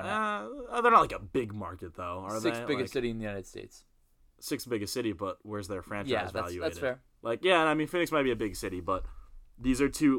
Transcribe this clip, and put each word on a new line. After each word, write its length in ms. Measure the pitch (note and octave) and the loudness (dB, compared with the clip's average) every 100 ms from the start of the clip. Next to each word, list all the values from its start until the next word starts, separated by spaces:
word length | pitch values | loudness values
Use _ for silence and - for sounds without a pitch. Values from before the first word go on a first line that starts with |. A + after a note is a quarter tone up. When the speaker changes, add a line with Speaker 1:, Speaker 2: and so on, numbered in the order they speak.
Speaker 1:
going 40 | F#3 | -2
at. 640 | G#3+ G#3+ G#3 G#3+ C#4 A#3+ | -2 -2 -4 -6 -10 -4
Speaker 2:
uh, 80 | A#3+ | 2
they're 120 | A#3 | 8
not, 80 | A3+ | 8
like, 120 | D3 | 8
a 60 | G2 | 0
big 340 | G2+ C#3 A2 | -2 -2 -2
market, 440 | G#2 F2+ F2 F2+ - | -4 -8 -8 -12 -8
though, 240 | F2+ F2+ F#2+ | -6 -6 -4
are 120 | A2 | -2
Speaker 1:
Sixth 200 | A2+ A#2 | 0 -2
Speaker 2:
they? 60 | A#2+ | -2
Speaker 1:
biggest 240 | C3 B2 | -2 0
Speaker 2:
Like, 20 | |
Speaker 1:
city 180 | C3+ A#2+ | -2 -2
in 80 | A2+ | -2
the 60 | |
United 220 | G#2+ G2 F#2 | -4 -6 -10
States. 380 | G#2 G2+ - _ _ _ _ _ _ | -14 -16 -20 _ _ _ _ _ _
Speaker 2:
sixth 280 | - D3 B2+ | -6 -6 -2
biggest 260 | A2+ G2+ | -2 -2
city, 180 | B2+ A2+ | -2 -2
but 260 | F2+ G2 F2 | -2 -6 -6
where's 240 | G#2+ G#2 G2 | -8 -8 -6
their 160 | F#2+ | -8
franchise 280 | - G#2 A#2 | -6 -6 0
Speaker 1:
Yeah, 80 | A2 | 0
that's, 100 | G2 | 0
that's 140 | G2 F2 | -4 -4
Speaker 2:
valuated? 320 | F2 D#3+ D#3+ | -4 -4 -2
Speaker 1:
fair. 220 | C3+ B2+ _ _ | -4 -4 _ _
Speaker 2:
Like, 180 | A#2 A#2 | -4 0
yeah, 140 | F3+ F3 | 4 6
and 80 | D#3+ | 6
I 60 | |
mean, 140 | D#3 D3+ | 2 0
Phoenix 240 | F3 D#3+ | 0 2
might 100 | D#3 | 2
be 80 | C3 | 2
a 60 | A2+ | 2
big 180 | G#2+ | -2
city, 260 | F#2 G#2 F2+ | -2 -6 -4
but 240 | F2 F#2 - - - - - - | -2 -2 -4 -10 -16 -18 -20 -4
these 220 | B2 B2+ | 0 2
are 60 | C#3 | 2
two 280 | - D3+ | 4 4